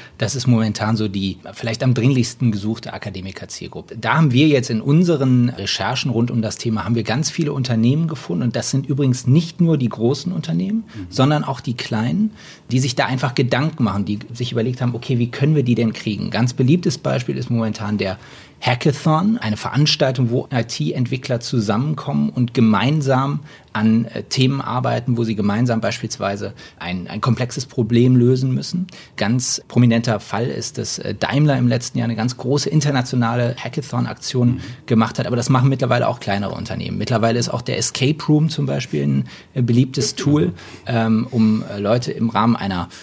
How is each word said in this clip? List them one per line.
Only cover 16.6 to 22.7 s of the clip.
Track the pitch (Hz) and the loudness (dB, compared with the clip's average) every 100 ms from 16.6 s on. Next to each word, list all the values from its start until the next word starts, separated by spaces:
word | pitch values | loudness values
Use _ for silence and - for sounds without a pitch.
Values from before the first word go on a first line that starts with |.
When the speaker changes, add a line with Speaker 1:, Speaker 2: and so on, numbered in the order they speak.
| 127 180 175 - | 4 4 2 -2
Speaker 1:
Beispiel | 139 131 123 131 | -2 -2 -2 -4
ist | 123 | -2
momentan | 117 110 104 104 104 | -2 -2 -4 -4 -2
der | 98 95 - - - - | -2 -6 -12 -20 -20 -6
Hackathon, | - 123 160 - 165 156 202 226 | -2 0 0 0 2 2 2 0
eine | 110 107 | -2 -4
Veranstaltung, | - 127 147 - 135 131 120 | -2 0 2 2 0 2 0
wo | 123 - | 0 -2
I-T-Entwickler | 127 113 - 156 - 117 127 - 120 | -2 -2 -4 -4 -2 -2 -4 -4 -4
zusammenkommen | - 127 104 107 147 151 - 143 - | -2 -2 0 0 -2 -4 -4 -2 0
und | - 117 | 0 0
gemeinsam | 135 113 | 2 4